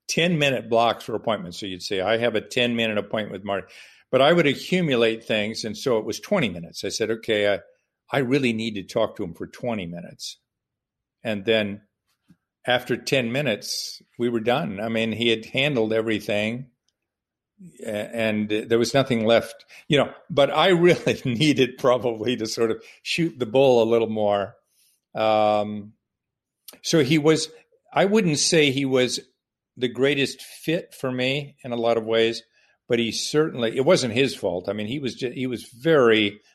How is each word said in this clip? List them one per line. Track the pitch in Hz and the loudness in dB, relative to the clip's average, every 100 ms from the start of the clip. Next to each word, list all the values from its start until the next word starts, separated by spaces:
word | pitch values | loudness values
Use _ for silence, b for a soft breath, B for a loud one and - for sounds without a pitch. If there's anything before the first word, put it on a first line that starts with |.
| - | -6
ten | - 175 160 | -2 0 2
minute | 143 120 110 | 0 0 0
blocks | 113 117 104 | 2 2 0
for | - 107 | -6 -6
appointments. | 117 104 87 87 | -4 -4 -6 -12
So | 101 | -10
you'd | 90 | -10
say, | - 95 | -6 -2
"I | 92 113 | 0 0
have | 120 107 | 0 -2
a | |
ten | - 131 120 117 | -4 -2 0 0
minute | 113 104 | -2 -2
appointment | 101 113 107 | -4 -6 -6
with | 101 | -8
Marty." | 101 98 - B B B B | -6 -6 -6 B B B B
But | 127 | 4
I | 139 | 6
would | 175 147 | 6 4
accumulate | 127 - 185 160 120 113 113 | 0 -2 0 2 2 2 0
things. | - 110 107 110 | -4 -2 -2 -6
And | 110 107 | -8 -6
so | 135 110 | -2 -2
it | 110 | -2
was | - | -10
twenty | - 202 113 | -2 -2 -2
minutes. | 85 82 - | -4 -12 -10
I | 101 | -8
said, | - 107 | -4 -2
"Okay, | 113 - 107 101 | -4 -2 0 2
I, | 95 - _ _ _ _ | 0 -4 _ _ _ _
I | 139 | -2
really | 123 135 127 | 0 0 0
need | 110 113 101 | -2 -4 -6
to | |
talk | 90 117 107 - | -6 -2 -2 -4
to | |
him | 90 | -10
for | 80 92 | -10 -14
twenty | - 123 110 87 | -10 -6 -6 -8
minutes." | 87 90 - - - _ _ _ _ _ _ _ _ | -12 -14 -16 -16 -16 _ _ _ _ _ _ _ _
And | 120 104 | -8 -6
then | 104 110 101 101 _ _ _ _ _ _ _ _ - | 0 0 0 -8 _ _ _ _ _ _ _ _ -2
after | 123 - 120 | -2 0 -6
ten | - 135 117 | -2 -2 0
minutes, | 131 143 104 - - - - _ - | -2 -2 -2 -4 -10 -10 -16 _ -4
we | 120 | -2
were | 117 | -2
done. | 110 131 165 98 | 0 0 -2 -6
I | 113 | -4
mean, | 113 113 | -2 -2
he | 107 117 | 0 0
had | 113 - | 0 -2
handled | 131 143 127 110 | -2 0 0 0
everything, | 110 113 107 - 104 107 123 143 _ _ _ _ _ _ _ _ _ 185 - | 0 0 -2 -2 -2 -2 -4 -12 _ _ _ _ _ _ _ _ _ -20 -14
a-, | 117 104 - 117 | -8 -6 -6 -2
and | 110 107 104 | -2 0 -2
there | 107 113 117 | -2 0 2
was | 117 | 2
nothing | 139 131 117 110 | 0 0 0 4
left, | 117 - - _ B B | 4 2 -14 _ B B
you | 143 | 2
know, | 113 - _ | 2 -4 _
but | 143 139 | 0 2
I | 156 180 | 4 4
really | 170 175 160 - 110 | 6 4 4 0 -2
<laughs> | 135 | -2
needed | 113 151 127 123 - | 0 2 4 0 2
probably | 131 123 123 110 107 120 | 2 2 0 -4 -4 -4
to | 110 | -4
sort | - 113 | -2 -2
of | 107 B B | -2 B B
shoot | - - 165 127 | -8 -2 -2 -2
the | 117 | 0
bull | 131 139 120 | 4 6 6
a | 113 | 4
little | 117 110 | 2 2
more. | 110 104 101 98 - _ _ _ _ _ - | 0 2 2 -2 -8 _ _ _ _ _ -2
Um, | 110 107 107 107 104 104 104 _ _ _ _ _ _ _ - - | 2 4 4 2 -2 -8 -14 _ _ _ _ _ _ _ -20 -14
so | - 165 | 0 2
he | 131 156 | 4 4
was, | 151 156 - b b _ _ | 4 2 0 b b _ _
I | 143 190 | 0 2
wouldn't | 220 175 143 | 4 2 0
say | - 170 143 | 2 4 4
he | 131 135 | 2 0
was | 131 127 - - _ _ _ _ - | 2 2 -2 -12 _ _ _ _ -6
the | 123 | -6
greatest | 110 135 139 127 - | 0 0 2 -2 -4
fit | - - - 170 - | -18 -12 -6 -4 -6
for | - 131 | -10 -8
me | 127 127 143 143 _ | -4 -2 -2 -6 _
in | 127 | -8
a | 120 | -2
lot | 117 117 | 0 0
of | 110 | 2
ways, | 113 113 113 _ _ _ _ - | 2 2 0 _ _ _ _ -2
but | 120 | 0
he | 113 | 0
certainly, | - - 151 160 123 113 123 | -4 -2 0 0 -2 -4 0
it | 135 | 2
wasn't | 190 123 | 2 2
his | 110 139 - | 0 0 0
fault. | 98 90 90 | -4 -4 -6
I | |
mean, | 104 104 | -6 -6
he | 143 | -6
was | 131 - | -6 -6
ju-, | 127 | -8
he | 143 127 | -6 -6
was | 117 - | -8 -12
very | 117 151 151 117 110 101 104 b | -6 2 6 6 6 4 -2 b